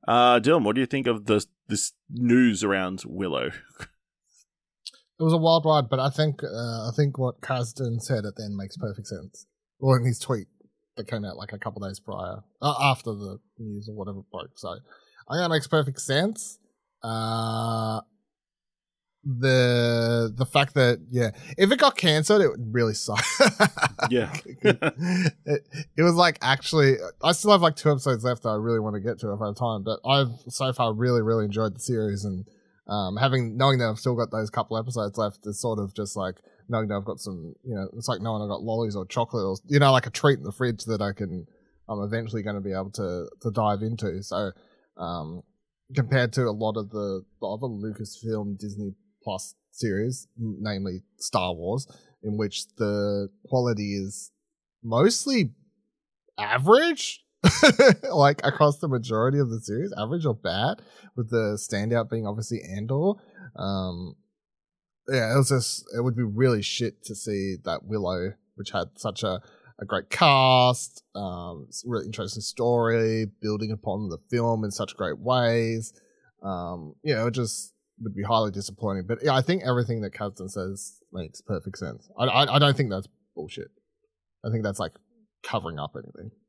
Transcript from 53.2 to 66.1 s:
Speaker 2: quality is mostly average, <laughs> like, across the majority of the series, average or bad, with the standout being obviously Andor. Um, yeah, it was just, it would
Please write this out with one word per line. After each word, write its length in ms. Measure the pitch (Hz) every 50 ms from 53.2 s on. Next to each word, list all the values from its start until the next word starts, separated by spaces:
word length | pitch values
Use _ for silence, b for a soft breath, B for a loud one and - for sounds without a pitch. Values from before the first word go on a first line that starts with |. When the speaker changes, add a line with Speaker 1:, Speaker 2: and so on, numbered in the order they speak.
| 101 98 _ _ _ -
Speaker 2:
quality 480 | 135 127 123 123 113 104 104 101 101
is 340 | 98 95 98 107 - - - _ _ _ _ _ _ _ _ _ _ -
mostly 720 | 117 113 117 165 220 233 - - 277 269 240 175 113 - _ _ _ _ _ _ _ _ _ _ _ _ _ _ _ _ -
average, 840 | 208 208 160 123 135 170 220 269 320 339 311 - - - - - _ _ _ _ -
<laughs> 680 | 180 - - - 294 - - 277 262 190 - - 277 208
like, 280 | 160 143 143 147 - -
across 340 | 139 131 - 151 147 143 -
the 100 | - 156
majority 500 | 131 120 113 127 113 110 113 131 139 143
of 120 | 139 120
the 100 | 113 113
series, 320 | - - 104 117 160 202 -
average 300 | - 107 113 151 175 160
or 80 | 143 110
bad, 480 | - - 92 85 95 113 147 - - b b b b b b b
with 160 | - 120 107
the 260 | 120 113 110 104 104
standout 540 | 104 - - 113 101 104 113 117 117 113 113
being 160 | 113 113 110
obviously 340 | 104 104 110 110 - 120 107 - - 95
Andor. 360 | 101 104 113 131 143 160 196 214 202 B B B B 185 B B
Um, 600 | - 92 98 98 95 92 92 87 87 92 85 - _ _ _ _ _ _ _ _ _ _ _ _ _ _ _ _ _ _ -
yeah, 240 | 135 131 117 110 117
it 40 |
was 120 | 139 135 127
just, 360 | 139 131 117 - - - - - -
it 60 | 117 120
would 140 | 127